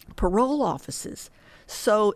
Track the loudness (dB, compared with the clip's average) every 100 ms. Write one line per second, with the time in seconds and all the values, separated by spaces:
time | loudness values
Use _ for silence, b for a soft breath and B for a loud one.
0 | -20 -2 0 2 2 2 -2 -2 -8 -12
1 | -12 -14 -16 b b b -16 -4 2 4
2 | 2